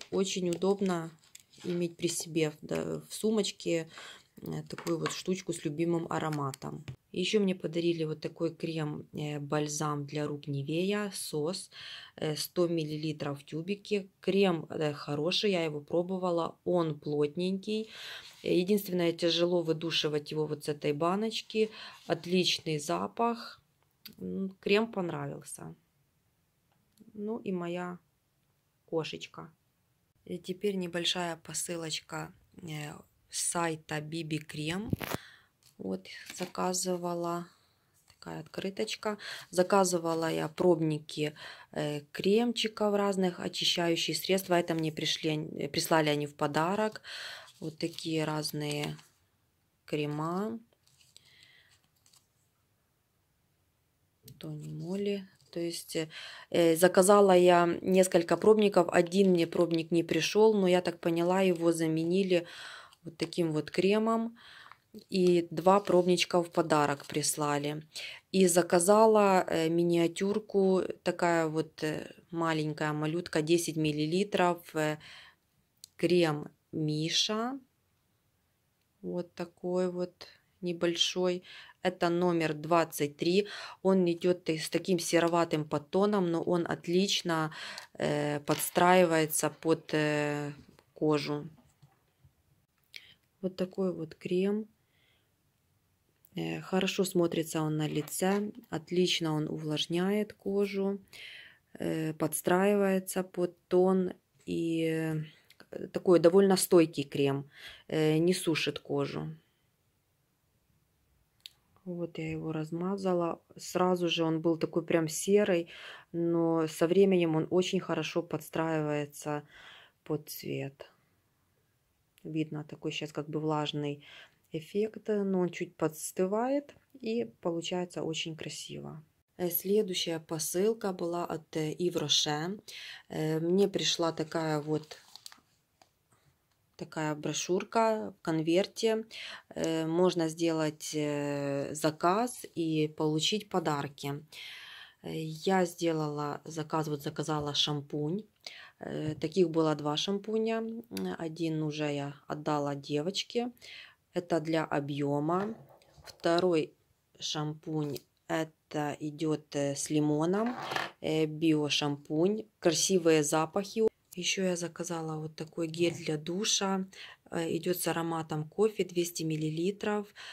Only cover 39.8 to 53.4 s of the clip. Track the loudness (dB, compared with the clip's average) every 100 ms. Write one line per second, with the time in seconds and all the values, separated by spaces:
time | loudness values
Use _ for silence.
39.8 | 6 2 0 0 0 -2 -4 2 4 4
40.8 | 2 -2 -6 -4 -4 -6 -16 -18 -10 -6
41.8 | -4 -6 -8 -4 2 4 2 -2 -4 -2
42.8 | 0 2 2 2 0 0 -6 -4 -2 2
43.8 | 2 0 0 -4 0 0 2 2 2 -2
44.8 | -2 -2 -4 -2 -2 -2 -4 -8 -6 -4
45.8 | 2 2 4 0 -2 -4 -2 0 0 0
46.8 | -2 -6 -14 -14 -12 -14 -18 -12 -12 -6
47.8 | -8 -6 -4 -2 -2 -2 -4 -4 -4 -4
48.8 | -4 -8 -16 _ _ _ _ _ _ _
49.8 | -6 -4 -4 -4 -4 -4 -4 -8 -14 _
50.8 | _ _ _ _ _ _ -20 _ _ _
51.8 | _ _ _ _ _ _ _ _ _ _
52.8 | _ _ _ _ _ _